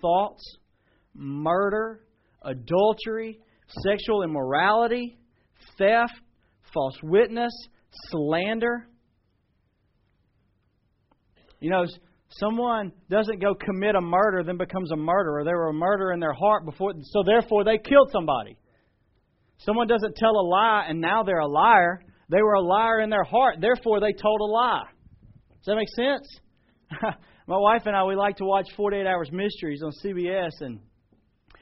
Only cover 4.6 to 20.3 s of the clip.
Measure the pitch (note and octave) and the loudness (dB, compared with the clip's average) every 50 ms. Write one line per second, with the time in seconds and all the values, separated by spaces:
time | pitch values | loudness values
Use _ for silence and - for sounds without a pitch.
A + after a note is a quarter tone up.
4.6 | F3 G3 G#3+ A3+ A#3 A#3 A#3+ B3 A#3+ A#3+ - _ _ _ _ _ _ _ _ _ | 2 2 2 2 2 0 -2 -4 -6 -10 -12 _ _ _ _ _ _ _ _ _
5.6 | _ - _ - G3 G3+ A3+ A#3 A#3+ A#3 - - _ _ _ _ _ _ _ _ | _ -14 _ 0 2 4 4 4 2 0 -4 -12 _ _ _ _ _ _ _ _
6.6 | _ _ - D#3 C3+ C3+ C3+ - - D#3 F3 G#3 A#3 G3+ A3+ A#3 A#3+ A#3+ A#3+ - | _ _ -4 -4 -4 -4 -4 -8 -4 2 4 4 4 4 0 -4 -4 -4 -6 -10
7.6 | - - _ _ _ _ _ - - - - D#3+ D3 D3 D#3 E3+ F#3 G#3 A3+ A3+ | -20 -20 _ _ _ _ _ -20 -16 -8 -6 -4 -2 -2 0 -2 -2 -2 -4 -2
8.6 | A3+ A#3+ A#3+ A#3+ A#3 _ _ _ _ _ _ _ _ _ _ _ _ _ _ _ | -2 -4 -4 -4 -10 _ _ _ _ _ _ _ _ _ _ _ _ _ _ _
9.6 | _ _ _ _ _ _ _ _ _ _ _ _ _ _ _ _ _ _ _ _ | _ _ _ _ _ _ _ _ _ _ _ _ _ _ _ _ _ _ _ _
10.6 | _ _ _ _ _ _ _ _ _ _ _ _ _ _ _ _ _ _ _ - | _ _ _ _ _ _ _ _ _ _ _ _ _ _ _ _ _ _ _ -8
11.6 | D3+ D#3 F#3+ F#3 F3+ F3 - - _ _ _ _ _ _ - - G3 G#3+ A3+ A#3 | -4 -2 0 0 0 -2 -6 -12 _ _ _ _ _ _ -10 -6 -4 -2 -2 -2
12.6 | A#3+ B3 A#3 A3 G3+ F3 - _ _ - F3+ G#3+ A3 G#3 G#3+ F3+ F#3+ G3+ F#3 - | -2 -2 -2 -2 -4 -6 -10 _ _ -2 0 0 0 0 -2 -2 0 0 0 0
13.6 | - G#3 G3 F#3 G3 G#3+ G3+ F#3+ F3 E3+ F3 F#3 G#3 G#3+ F#3 F3+ E3 E3 F3+ F3 | -4 -6 -4 -2 0 2 2 0 0 2 2 2 2 2 2 0 -4 -4 -4 -6
14.6 | F#3 F3 - F#3+ F#3 D3+ D#3+ D#3 D#3 E3 F3 G3+ F#3+ D#3 D3 D3 D3 D#3+ F3 E3+ | -6 -6 -6 -8 -6 -6 -6 -6 -2 0 0 0 0 0 -2 -4 -2 -2 -2 -2
15.6 | E3 D#3+ D3+ D#3 E3+ F#3 G#3 G3 F#3+ F#3 F3+ F3 E3+ D#3 C3+ B2 F#3 G#3 G#3+ G#3 | -2 -2 -4 -2 -2 0 0 0 -2 -2 -4 -4 -4 -4 -4 0 2 2 2 2
16.6 | E3+ D#3+ C#3 - F#3+ G3+ F3+ D#3+ C3+ - - G#3 F#3 F#3 A3 A#3 A3+ - G#3+ G#3 | 0 -6 -10 -6 -6 -6 -6 -8 -10 -4 -2 0 2 4 4 4 4 2 2 2
17.6 | G3 G#3+ A3 A3 - - C#4 C#4+ C4 C#4 - G3 E3 D3+ C3+ A#2+ G#2 G#2 - _ | 2 2 0 0 2 4 6 6 6 6 4 -4 -2 -2 -2 -4 -4 -8 -16 _
18.6 | _ _ _ _ _ _ _ _ _ _ _ _ _ _ _ _ _ _ _ _ | _ _ _ _ _ _ _ _ _ _ _ _ _ _ _ _ _ _ _ _
19.6 | - - G#3+ A#3 A#3 A3 A#3 A3 G#3+ G#3+ - - A3 A3+ | -4 -2 0 0 2 2 2 0 0 -2 -4 0 2 2